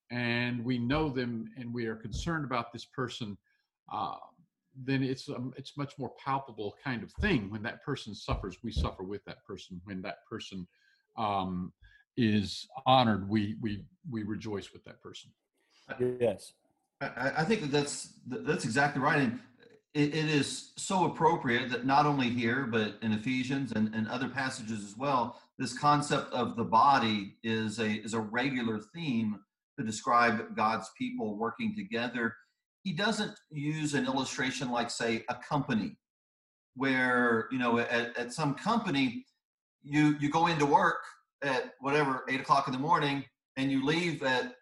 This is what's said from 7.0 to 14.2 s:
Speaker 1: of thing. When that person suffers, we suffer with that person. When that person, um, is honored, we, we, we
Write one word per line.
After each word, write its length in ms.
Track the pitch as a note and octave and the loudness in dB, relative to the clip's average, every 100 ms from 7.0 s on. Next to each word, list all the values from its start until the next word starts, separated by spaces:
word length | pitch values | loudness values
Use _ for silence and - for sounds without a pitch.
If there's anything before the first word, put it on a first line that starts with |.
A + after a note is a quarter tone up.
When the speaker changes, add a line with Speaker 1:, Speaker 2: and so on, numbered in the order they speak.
Speaker 1:
of 80 | F#2 | -6
thing. 360 | - G#3 D3 F#2+ | -2 2 2 0
When 120 | G#2+ | -4
that 200 | G#2+ - | -6 -6
person 320 | - C3+ - G2 | -6 -6 -8 -10
suffers, 440 | - A#2+ G#2 F2 | -4 -4 -4 -8
we 80 | A2+ | -4
suffer 320 | G#2+ A2+ - | -2 -2 -4
with 220 | F#2 G2+ - | -8 -8 -10
that 180 | - - | -16 -14
person. 360 | F#2+ - F2+ | -14 -12 -14
When 180 | F#2 F#2+ | -10 -8
that 160 | F#2 - _ | -8 -10 _
person, 360 | A2 - F#2+ F2 _ _ _ _ - | -12 -10 -12 -14 _ _ _ _ -4
um, 560 | A2 G2 F#2 F2+ F2+ - - - _ - | 0 0 -2 -4 -6 -10 -20 -20 _ 0
is 520 | A2+ G#2 G2 - - - B2+ | 2 4 0 -6 -12 -2 6
honored, 420 | C3 A#2 G2+ F#2+ | 6 6 2 2
we, 260 | A2 G2+ A2 | 0 0 -4
we, 220 | A2 G2+ - _ E3 | -6 -6 -10 _ -8
we 140 | A2+ | -6